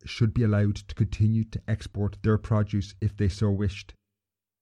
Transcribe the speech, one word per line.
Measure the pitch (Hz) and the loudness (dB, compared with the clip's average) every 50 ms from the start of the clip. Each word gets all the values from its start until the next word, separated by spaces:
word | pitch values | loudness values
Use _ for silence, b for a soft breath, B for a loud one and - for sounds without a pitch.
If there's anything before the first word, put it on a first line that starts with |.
| - | -16
should | - - - 120 110 - | -14 0 2 2 2 4
be | 123 117 | 2 2
allowed | 107 104 104 104 101 101 - | 4 4 4 2 2 0 -2
to | - - - | -6 -12 -2
continue | - 113 - - - 107 107 110 113 110 | 0 0 0 2 2 2 4 4 2 0
to | 110 - 104 - - | -2 -4 -8 -4 -4
export | 110 - - - - 98 104 98 98 - - | -4 -4 -4 -8 -6 -4 -4 -4 -4 -2 0
their | 110 107 104 | 2 2 2
produce | - - 110 107 104 - - 101 95 - - - | 2 0 2 2 2 0 0 -2 -4 -4 -6 -4
if | 110 104 - | -4 -4 -2
they | - 104 92 | 0 -2 -2
so | - - 113 104 | 0 0 0 0
wished. | 98 98 104 101 98 - - - - _ _ _ _ _ _ _ _ _ _ _ _ _ | 0 0 -2 -4 -4 -6 -12 -18 -20 _ _ _ _ _ _ _ _ _ _ _ _ _